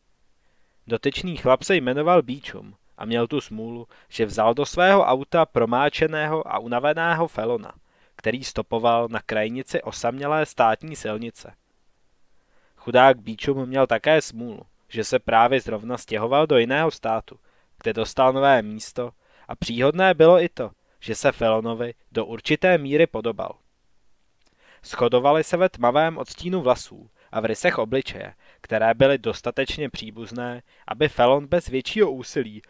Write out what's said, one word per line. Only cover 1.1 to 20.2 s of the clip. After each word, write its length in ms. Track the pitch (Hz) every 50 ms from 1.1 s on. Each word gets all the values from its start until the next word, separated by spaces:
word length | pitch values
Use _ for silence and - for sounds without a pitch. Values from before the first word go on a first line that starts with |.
| - - - 180 165
chlap 260 | - - 127 131 - -
se 120 | - 190
jmenoval 460 | 170 127 127 131 143 156 170 180 175
Beecham 540 | 131 117 127 143 - - - 98 101 101 101 _ _ _ _
a 80 | - 101
měl 220 | 110 117 120 117
tu 140 | 117 151 139
smůlu, 460 | - - 110 110 113 117 120 120 117 - _ _ _ _
že 160 | - - 113
vzal 280 | 104 98 110 107 113 117
do 120 | 143 143
svého 380 | - - 175 180 190 202 196 -
auta 420 | - 127 131 143 - - 170 160
promáčeného 1000 | - - 123 117 113 123 131 139 147 - - 160 156 156 151 151 151 156 160 -
a 120 | - - 98
unaveného 680 | 113 117 - 127 135 147 156 165 165 170 165 160 170
Felona, 460 | 151 - - 110 117 120 110 95 - - _ _ _ _ _ _ _ _
který 280 | - - 113 117 131 131
stopoval 640 | - - 110 104 - 120 113 117 117 117 120 120
na 120 | 113 113 107 -
krajnici 560 | - 113 110 107 110 120 131 131 - - 170
osamělé 640 | - 110 - - - 120 123 135 143 143 156 156 151
státní 500 | - - - 120 113 110 - - 156 151
silnice. 600 | - - 110 107 110 117 117 - - - - - _ _ _ _ _ _ _ _ _ _ _ _ _ _ _ _ _ _ _ _ _ _ _ _
Chudák 420 | _ - 123 120 123 131 135 131 120
Beecham 460 | 101 - 110 - - 143 139 135 127
měl 220 | 127 131 135 131
také 340 | 120 117 107 - 151 160 156
smůlu, 400 | - - 117 113 120 120 104 - - _ _ _ _ _
že 140 | - 113 104
se 160 | - 131 -
právě 420 | - - 113 113 117 123 135 127
zrovna 360 | - 117 110 104 110 117 123
stěhoval 500 | - - - 110 107 110 120 135 147 160
do 100 | 156 147
jiného 340 | 120 117 120 135 147 165 160
státu, 480 | - - - 110 110 110 - - - - _ _ _ _ _ _ _ - -
kde 100 | 117 107
dostal 400 | 113 110 - - 139 131 131 131
nové 280 | 135 139 139 135 120
místo, 500 | 107 107 107 110 - - - - 120 120 - _ _ _ _ _ _
a 80 | - -
příhodné 580 | - - - 117 117 127 143 156 180 190 190 175
bylo 280 | 147